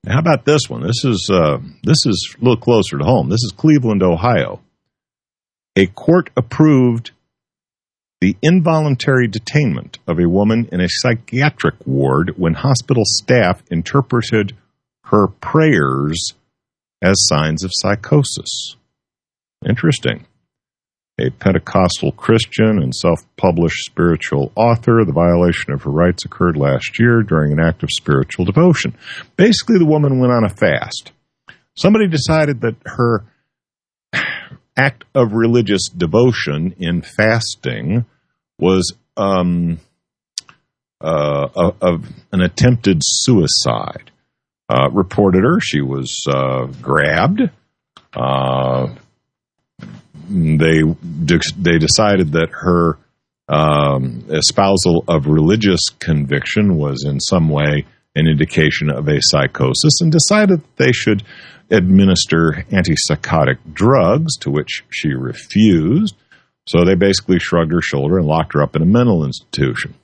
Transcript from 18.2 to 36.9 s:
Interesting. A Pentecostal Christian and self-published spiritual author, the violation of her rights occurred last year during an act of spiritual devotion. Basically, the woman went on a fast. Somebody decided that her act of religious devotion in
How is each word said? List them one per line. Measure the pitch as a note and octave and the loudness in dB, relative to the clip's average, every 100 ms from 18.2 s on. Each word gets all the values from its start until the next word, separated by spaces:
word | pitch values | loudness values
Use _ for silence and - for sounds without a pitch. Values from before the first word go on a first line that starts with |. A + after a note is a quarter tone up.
| C3+ - - - - - _ _ _ _ _ _ _ _ | 0 -6 -10 -12 -12 -18 _ _ _ _ _ _ _ _
Interesting. | - A#2+ E3 C#3 - - - _ _ _ _ _ _ _ _ - | -6 -2 0 -2 -4 -6 -12 _ _ _ _ _ _ _ _ -6
A | C3 | -6
Pentecostal | - G2 F#2 - G2 F2+ - D2 | -2 -2 -2 -2 0 0 -2 -6
Christian | - - A2+ - - A2 G#2 | -4 0 0 0 0 0 0
and | B1+ | -2
self-published | - F2+ E2 _ - F#2+ E2+ E2 - | -2 -2 -2 _ -2 0 2 -2 -2
spiritual | - - F2 E2 - C#2+ C2+ - | -8 -2 0 0 -2 -4 -4 0
author, | A#2 A#2 A#2+ A#2 | 0 2 2 2
the | F#2+ | 2
violation | C#2+ F2 F2 F2 E2+ - | 2 2 4 2 0 -6
of | C#2 | -6
her | C#2+ | -4
rights | D2+ F2+ F2 | 0 0 0
occurred | - - F2+ D2+ | -10 -2 -2 0
last | C#2 C2+ - - | 0 -2 -4 0
year | A#2+ A#2 | 2 2
during | A2 D#2+ D2 | 2 0 0
an | D2+ | 0
act | E2 E2 | 0 -2
of | D2+ | -8
spiritual | - - C#2 - - | -8 0 0 0 -4
devotion. | F2+ G2+ F3 D#3 - - - - - - | -2 2 2 2 -4 -10 -18 -18 -12 2
Basically, | G#3 G#3 - G#3+ | 2 2 2 2
the | |
woman | D#3 D3+ C#3+ C3 | 4 2 2 2
went | B2 | 2
on | A#2+ | 2
a | G#2 | 0
fast. | F#2+ G2+ C#2 - - - _ _ _ - _ _ - | 0 0 0 -6 -12 -16 _ _ _ -20 _ _ -2
Somebody | F#3 A3 G3+ | 2 2 2
decided | D#3+ - D#3+ D3 B2 | -2 0 0 0 -2
that | A2+ A2+ - | -4 -6 -12
her | - A#2+ A2 G#2+ _ _ _ _ _ _ _ _ - - - - - _ - | -2 0 0 -4 _ _ _ _ _ _ _ _ -8 -8 -10 -16 -20 _ -2
act | C3+ - - | -2 -2 -4
of | C3+ A#2 | 0 0
religious | A2 A2+ A#2+ G#2 G2 - | 2 2 2 2 -2 -2
devotion | F2 E2+ G2+ B2+ A2+ - D2 F2+ - | -6 0 2 2 0 -4 -4 -6 -6
in | F2 | -4